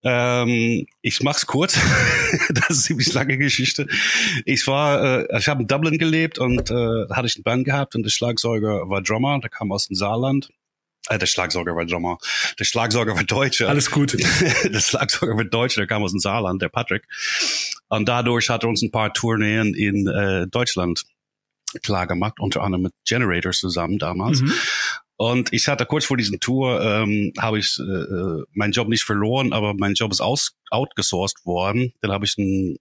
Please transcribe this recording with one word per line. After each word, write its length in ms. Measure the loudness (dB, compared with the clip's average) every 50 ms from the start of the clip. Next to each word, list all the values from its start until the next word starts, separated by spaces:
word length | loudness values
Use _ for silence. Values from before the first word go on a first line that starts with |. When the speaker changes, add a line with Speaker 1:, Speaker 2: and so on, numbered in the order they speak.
| 2
Speaker 1:
Ähm, 800 | 2 2 2 2 2 2 2 2 2 2 2 2 2 2 0 -2 -6 _ _
ich 200 | _ -2 -2 0
mach's 240 | 0 0 0 0 -2
kurz. 320 | 0 0 0 2 2 2 2 2
<laughs> 60 | 4 4 4 2 2 2 2 2 0 0 0 0 0
Das 200 | 0 0 0 2
ist 0 |
eine 80 | 2 0
ziemlich 340 | 0 0 0 0 0 0 0
lange 240 | 0 0 0 0 0
Geschichte. 500 | 0 0 0 0 0 -2 -2 -4 -4 -2 -2 -2 0 0 0 0 0 0 -2 -2 -2
Ich 200 | -2 -2 0 0 0
war, 640 | 0 2 2 2 2 2 2 2 2 0 0 0
äh, 60 | -2 0
ich 80 | 0 0
hab 120 | 0 0
in 80 | 0 0
Dublin 300 | 0 2 2 0 2 2
gelebt 400 | 2 2 2 2 2 0 0 -2
und, 320 | 0 2 2 0 0 0
äh, 40 | 0 0 0 2 0 0 -2 -2
hatte 160 | -2 -2 -2 -2
ich 80 | -4
eine 80 | -2 -2
Band 220 | 0 0 0 0
gehabt 300 | 0 0 0 -2 -2 -4
und 80 | -4 -2
der 60 | 0
Schlagzeuger 800 | 0 0 0 0 0 0 0 0 0 0 0 0 0 -2 -2 -2
war 120 | -4 -2
Drummer, 380 | 0 0 0 2 2 0 0 0
der 100 | -2 -6
kam 220 | -8 -6 -4 -4
aus 160 | -2 -2 -4 -4
dem 80 | -2
Saarland. 540 | -2 0 0 0 0 2 2 2 0 -2 -4 _ _ _ _ _ _ _ _ _ _ -4 -2
Äh, 100 | 0 0
der 80 | 2 0
Schlagzeuger 480 | 0 0 0 0 0 -2 -2 -2 -2
war 100 | -2 -2
Drummer. 320 | -2 -2 -2 -2 -2 -4 -4 -4 -4 -2 -2 -2 -4 -4 -2
Der 60 | -2
Schlagzeuger 500 | 0 0 0 0 2 2 2 2 2 0
war 80 | -2 0
Deutscher. 460 | 0 0 0 2 2 2 2 2 2
Speaker 2:
Alles 200 | 4 2 2 2
gut. 220 | 2 2 2 2 2
Speaker 1:
<laughs> 500 | 0 2 2 2 2 2 2 2 0 0
Der 160 | 0 0 0
Schlagzeuger 560 | 0 0 0 0 0 0 0 0 0 0 0 0
war 60 | 0
Deutscher, 360 | 0 0 0 0 0 0 -2
der 60 | 0 0
kam 160 | 0 -2 0
aus 80 | -2
dem 80 | -2 -2
Saarland, 420 | 0 0 0 0 0 -2 -2 -2
der 80 | -2 -2
Patrick. 340 | -2 -4 -2 -2 -4 -4 _ _ -12 -8 -6 -4 -2 -2 -2 -2 -2 -4 -4 -6 -8 -12 _ _
Und 180 | 0 0 2 2
dadurch 400 | 2 2 2 2 2 2 2 0
hat 140 | 0 0 0
er 60 | 0
uns 120 | 0 0
ein 100 | 0 0
paar 220 | 0 0 -2 0 -2
Tourneen 600 | -2 0 2 2 2 2 2 2 2 2 2 2
in, 320 | 2 0 2 2 2 2 2
äh, 400 | 2 2 2 2 2 0 -2 -2
Deutschland 560 | 0 -2 -2 0 0 0 0 0 -2 -4 -6 _ _ _ _ _ _ _ _ _ _ _ _ -12 -12 -8 -4
klar 240 | -2 -2 -2 0 -2
gemacht, 320 | -2 -2 -2 -4 -4 -4
unter 240 | -4 -2 -2 -2 -2
anderem 200 | 0 0 0 -2
mit 100 | -2 -4 _ _ -2
Generators 520 | 0 2 2 2 2 0 0 0 -2 -2
zusammen 400 | -2 -2 -2 -2 -2 -2 -2 -2
damals. 420 | -2 -2 -2 0 0 2 2 2
Speaker 2:
Mhm. 120 | 2 2 0 0 -2 -2 -2 -2 -2 -4 -4 -8 _ _ _ _
Speaker 1:
Und 360 | 0 0 2 0 0 0 0
ich 140 | 0 0 0
hatte 160 | 0 -2 -2
kurz 180 | -2 0 -2 0
vor 120 | 0 0 0
diesem 240 | 0 -2 -2 -4
Tour, 400 | -2 0 0 0 2 2 0 0
ähm, 500 | 2 2 2 2 2 2 2 0 0 -2 -2 -2
habe 180 | -2 0 0 0
ich, 180 | 0 -2 -2 -4
äh, 40 | -4
äh, 600 | -4 -4 -4 -4 -4 -4 -4 -2 -2 -4 -4 -6 _
meinen 220 | _ -2 -2 0 0
Job 160 | 0 0 0
nicht 140 | 0 0 0
verloren, 480 | 0 0 0 2 0 0 2 0 0 0
aber 200 | 0 0 0 0
mein 200 | 0 0 0 2
Job 180 | 0 0 0
ist 80 | 0 0
aus-, 380 | 0 0 0 0 -2 -4 _ _ _ -4
outgesourced 760 | -2 -2 -2 -2 -4 -4 -2 -2 0 0 -2 -2 -4 -6 _
worden. 480 | -4 -2 0 0 0 0 0 -2 -2 -4 _
Dann 100 | -4 -4
habe 140 | -2 -2 -2
ich 100 | -2 -2 -2
eine 380 | 0 0 0 0 0 -2 -4 -8